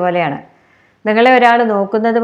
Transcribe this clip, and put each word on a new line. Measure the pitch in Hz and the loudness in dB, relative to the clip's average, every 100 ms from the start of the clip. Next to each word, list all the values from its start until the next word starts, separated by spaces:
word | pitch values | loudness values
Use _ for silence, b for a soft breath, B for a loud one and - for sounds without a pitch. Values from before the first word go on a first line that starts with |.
പോലെയാണ്. | 180 175 156 139 - b b b b b 214 | -2 -2 -4 -6 -14 b b b b b -4
നിങ്ങളെ | 214 247 254 | 0 2 4
ഒരാൾ | 240 240 226 | 4 2 0
നോക്കുന്നത് | 202 196 220 226 233 | -2 -2 -2 -2 -2